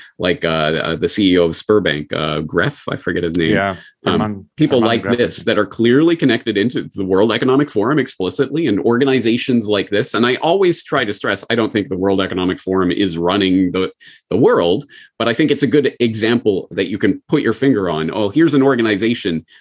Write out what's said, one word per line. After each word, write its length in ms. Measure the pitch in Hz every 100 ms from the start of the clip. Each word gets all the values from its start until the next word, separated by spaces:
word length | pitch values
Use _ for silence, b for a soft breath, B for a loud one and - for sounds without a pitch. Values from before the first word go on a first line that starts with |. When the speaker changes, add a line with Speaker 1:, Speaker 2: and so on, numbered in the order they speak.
| B -
Speaker 1:
like, 260 | 90 85
uh, 40 | 85 80 76 80
uh, 120 | - 82
the 120 | 87
C 240 | - 98
E 60 | 90
O 60 |
of 80 | 85
Sberbank, 600 | 80 - 107 87 73 73
uh, 300 | 82 78 78
Gref, 400 | 80 85 110 - -
I 60 | -
forget 260 | - 90
his 140 | 87 85
name. 180 | 80
Speaker 2:
Yeah, 220 | 101 98 90 B _
Speaker 1:
Um, 160 | - 92
Speaker 2:
Herman, 300 | 107 101 - -
Speaker 1:
people 240 | 151 131
Speaker 2:
Herman 80 | 110
Speaker 1:
like 140 | 117
Speaker 2:
Gref. 120 | 98 120
Speaker 1:
this 280 | 98 -
that 120 | 117 104
are 80 |
clearly 520 | 98 - 117 131 165 165
connected 420 | 139 117 - 101
into 240 | 113 127
the 220 | 78 101
World 280 | 95 92 113
Economic 380 | 107 131 135 143
Forum 280 | 110 110 156
explicitly, 680 | 131 - 92 - 139 156 156
and 120 | 101
organizations 880 | 113 120 139 127 113 120 - 120 101
like 200 | 104 92
this. 240 | 101 123
And 140 | - 123
I 80 | 127
always 480 | 151 196 185 165
try 220 | - 147 117
to 80 |
stress, 320 | 101 120 98 -
I 60 |
don't 180 | 117 107
think 160 | 110 95
the 80 | 92
World 240 | 98 98
Economic 400 | 92 92 92 92
Forum 300 | - 95 90
is 260 | - 98 82
running 560 | 85 101 95 92 90
the, 180 | 92 92 - B B _
the 80 | 95
world, 480 | 185 220 85 104 - B B -
but 100 | 117
I 40 |
think 180 | 113 156
it's 120 | 139
a 40 | 131
good 300 | 147 127 -
example 720 | 120 110 110 117 110 92 -
that 160 | - 95
you 100 | 101
can 240 | 101 92 -
put 140 | 151
your 140 | 113
finger 340 | 110 139 110 92
on. 220 | 78 80
Oh, 160 | 101 101
here's 240 | 147 165
an 100 | 139
organization 840 | 135 123 113 101 113 120 95 82 - b